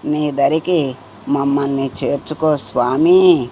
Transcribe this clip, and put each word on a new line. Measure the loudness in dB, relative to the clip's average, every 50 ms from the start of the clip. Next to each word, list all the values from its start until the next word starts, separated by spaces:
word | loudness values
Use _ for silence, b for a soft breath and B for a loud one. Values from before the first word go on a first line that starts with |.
| -4
నీ | -4 -4 -2 -2 -4
దరికి | -2 0 0 0 0 0 -2 0 -2 0 -2 -2 -6 -10 -16 -20 -20 -16 -6 -4
మమ్మల్ని | -2 0 0 0 0 0 -2 -2 -2 -4 -4 -6 -6 -6 -4
చేర్చుకో | -4 -4 -4 -6 -10 -8 -2 0 0 0
స్వామి | -2 -4 -6 -4 -2 -2 0 0 0 2 4 4 6 6 6 4 4 0 -6